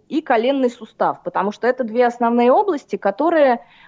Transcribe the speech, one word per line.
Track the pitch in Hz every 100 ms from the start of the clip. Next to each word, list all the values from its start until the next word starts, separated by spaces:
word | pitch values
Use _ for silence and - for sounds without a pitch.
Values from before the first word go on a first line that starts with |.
| -
и | 311
коленный | - 226 247 277 247
сустав, | - 220 - 175 -
потому | 175 170 196
что | - 233
это | 247
две | 226 240 240
основные | 247 233 240 247
области, | 339 403 294 - 196
которые | 202 202 320 320 269 240 - _